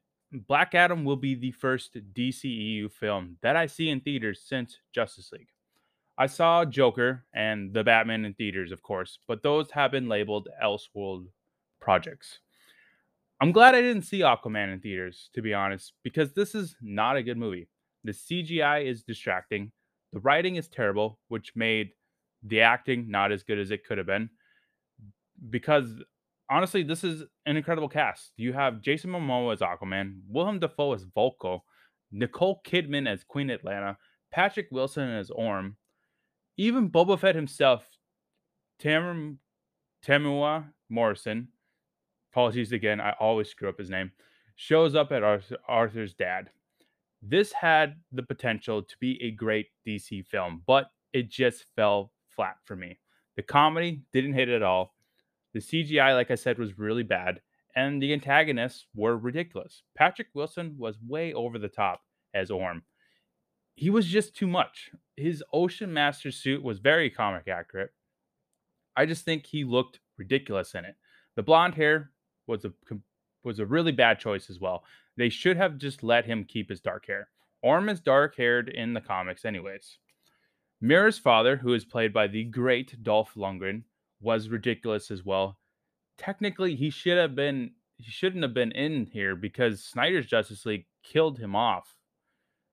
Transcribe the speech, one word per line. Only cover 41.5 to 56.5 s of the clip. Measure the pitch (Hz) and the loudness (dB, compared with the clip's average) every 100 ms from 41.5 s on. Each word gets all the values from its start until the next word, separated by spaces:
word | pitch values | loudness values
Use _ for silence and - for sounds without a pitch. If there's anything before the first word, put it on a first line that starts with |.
| _ _ _ _ _ _ _ _ | _ _ _ _ _ _ _ _
apologies | 127 123 117 107 | 2 2 2 -4
again, | 117 107 104 | -2 -2 0
I | 104 - | -2 0
always | 110 110 104 | 0 0 -2
screw | - 98 | -6 -8
up | 92 | -8
his | 92 | -8
name, | 92 95 _ _ _ _ _ | -6 -8 _ _ _ _ _
shows | - 156 160 | 2 4 6
up | 147 147 | 4 2
at | 135 | 2
Arth-, | 107 104 95 117 - | 2 2 -2 -12 0
Arthur's | 117 113 110 104 | 2 2 -2 -8
dad. | - 90 92 98 _ _ _ _ _ _ _ | -6 -4 -4 -8 _ _ _ _ _ _ _
This | 101 160 208 | -2 0 0
had | - 170 156 151 151 _ | 0 4 4 4 -2 _
the | 127 | -10
potential | 123 123 123 110 - 110 | -8 -6 -4 -4 -4 -4
to | 98 - | -6 -6
be | 127 127 | -6 -4
a | 120 | -6
great | 107 110 107 104 _ 113 | -6 -2 -2 -2 _ -10
D | 104 | -10
C | - 101 | -8 -12
film, | 90 101 90 85 90 | -6 -6 -6 -6 4
but | 135 131 _ _ | 4 4 _ _
it | 135 117 | -4 -4
just | - 127 - - - | 0 0 0 -10 0
fell | 104 101 101 _ _ | 2 2 -2 _ _
flat | - 98 - | -6 -6 -6
for | _ 98 | _ -14
me. | 87 92 _ _ _ - | -14 -18 _ _ _ -14
The | |
comedy | - 143 151 160 175 151 - | 2 4 4 2 -4 -6 -2
didn't | 131 135 | -2 0
hit | 135 123 | 0 2
at | 120 | 2
all. | 98 92 92 _ _ _ _ _ _ | 2 2 0 _ _ _ _ _ _
The | 110 | -10
C | - 160 | -4 -4
G | 151 151 | 0 4
I, | 135 | 6
like | 131 123 | 6 4
I | 123 | 0
said, | 127 | 0